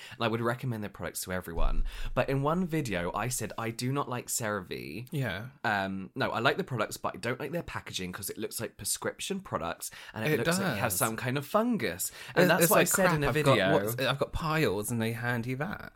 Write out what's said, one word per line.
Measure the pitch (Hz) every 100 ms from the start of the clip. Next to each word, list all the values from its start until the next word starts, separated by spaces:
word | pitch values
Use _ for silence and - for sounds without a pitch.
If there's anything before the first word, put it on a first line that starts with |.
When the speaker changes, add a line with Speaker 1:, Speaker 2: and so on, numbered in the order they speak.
| -
Speaker 1:
And | -
I | 117
would | 113
recommend | 117 127 131 110
their | 101
products | - 82 -
to | 92
everyone. | 92 85 82 64 - - - -
But | 127 120
in | 139
one | 143 175 180
video, | 160 113 90 - -
I | 120
said, | - 107 -
"I | 113
do | 113 123
not | 143 127
like | 120 -
CeraVe." | - 107 104 87 67 64 90 127
Speaker 2:
Yeah. | 147 120 92 123 -
Speaker 1:
Um, | 117 101 95 95 95
no, | 135 107
I | 110
like | 131 -
the |
products, | - 117 101 -
but | - -
I |
don't | 117 131
like | 156
their | 170
packaging | - 104 - - 90
'cause | 92 95
it | -
looks | 107 -
like | 107 -
prescription | 104 - - - - 196
products | 190 90 82 - - - -
and | -
it | 156
Speaker 2:
It | 139 165
Speaker 1:
looks | 185
like | 190 104
it |
has | 113
Speaker 2:
does. | -
Speaker 1:
some | 117 110
kind | 127 143
of | 139
fungus. | 208 240 214 101 90 - - - -
And |
Speaker 2:
It-, | 180
Speaker 1:
that's | 170
Speaker 2:
it's | 170
Speaker 1:
what | 180
Speaker 2:
like, |
Speaker 1:
I | 156
said | - 185 156
in |
Speaker 2:
"Crap, | 127 147
Speaker 1:
a |
Speaker 2:
I've | 143
got, | 110
Speaker 1:
video. | 95 - 104
Speaker 2:
what's, | 127 127
I've | 139
got | -
piles | - 160 156 123 98 110
and | 117
they | 113
hand | 117 120 120 120
you | 131
that." | 180 202 -